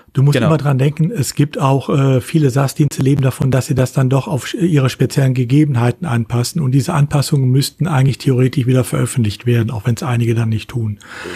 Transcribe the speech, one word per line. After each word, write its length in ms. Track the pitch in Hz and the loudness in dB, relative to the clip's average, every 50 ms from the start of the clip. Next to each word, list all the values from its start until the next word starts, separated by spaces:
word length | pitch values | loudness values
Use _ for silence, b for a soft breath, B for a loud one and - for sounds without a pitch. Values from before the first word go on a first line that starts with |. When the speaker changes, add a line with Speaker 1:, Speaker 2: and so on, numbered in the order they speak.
| B B B | B B B
Speaker 1:
du 100 | 135 131 | 2 2
musst 100 | 143 147 | 4 4
Speaker 2:
Genau. 140 | 170 - 156 | 2 2 2
Speaker 1:
immer 100 | 160 143 | 2 2
dran 220 | 127 147 139 127 | 0 0 0 2
denken, 320 | 135 147 143 - 156 165 | 0 0 0 0 -2 -2
es 240 | 240 185 123 - - | 0 -2 -4 -4 0
gibt 240 | - 147 147 - - | -2 -2 -2 -2 -2
auch, 300 | 151 135 135 139 - - | 0 2 2 0 0 0
äh, 320 | - 139 135 135 131 127 | 0 2 2 2 2 0
viele 280 | - - - 160 147 131 | 0 0 0 2 2 2
sas-Dienste 540 | 110 135 143 131 - - 151 143 - - 139 | 2 0 0 0 0 0 0 0 0 0 0
leben 180 | 131 143 139 | 2 2 2
davon, 300 | 131 131 - - - 131 | 0 0 -2 0 -2 0
dass 160 | 123 131 - - | 0 0 0 0
sie 80 | 139 | 0
das 180 | 123 131 - - | 0 0 0 0
dann 160 | 143 131 127 | 0 0 2
doch 180 | 139 139 - - | 2 0 -2 -2
auf 180 | 170 123 - | -4 -6 -6
sch-, 120 | - - 240 | -6 -6 -2
ihre 320 | 170 185 160 143 131 123 | 0 2 2 2 2 0
speziellen 460 | - - 135 - - 143 135 131 127 | 0 0 -2 -2 0 0 0 0 2
Gegebenheiten 720 | 131 127 117 135 147 156 147 131 120 120 123 - - 180 165 | 0 0 2 2 2 2 2 2 0 0 0 0 -2 -4 -4
anpassen 520 | 123 117 117 - 120 120 120 - - 165 | -2 -2 -2 -2 -2 -2 -2 -2 -2 -4
und 120 | 147 127 | -2 0
diese 220 | 127 139 120 - 185 | 2 0 0 0 0
Anpassungen 560 | 147 143 143 - 147 131 - 151 139 131 127 | 0 0 2 2 0 0 0 0 0 2 2
müssten 380 | 127 139 135 - - - 147 185 | 2 2 0 0 -2 -4 -2 0
eigentlich 300 | 160 131 131 135 120 - | 0 2 2 2 0 0
theoretisch 480 | - 135 131 123 127 131 127 135 120 | 0 0 2 2 2 2 2 0 0
wieder 180 | 127 127 131 117 | 2 2 0 0
veröffentlicht 640 | - - 135 127 120 - 127 113 104 - - - | 0 -2 -2 -2 -2 -2 -2 -2 -2 -2 -4 -2
werden, 240 | 120 120 117 113 110 | 0 0 0 0 -2
auch 160 | 131 104 - | -4 -4 -2
wenn's 160 | 123 117 - | -2 -2 -2
einige 320 | - 123 120 117 120 113 117 | -2 -2 -2 -2 0 0 0
dann 160 | 113 113 110 | 0 0 -2
nicht 220 | 110 107 - - | -2 -4 -6 -6
tun. 260 | - 127 113 110 101 - B B B B B B B | -8 -6 -6 -6 -6 -8 B B B B B B B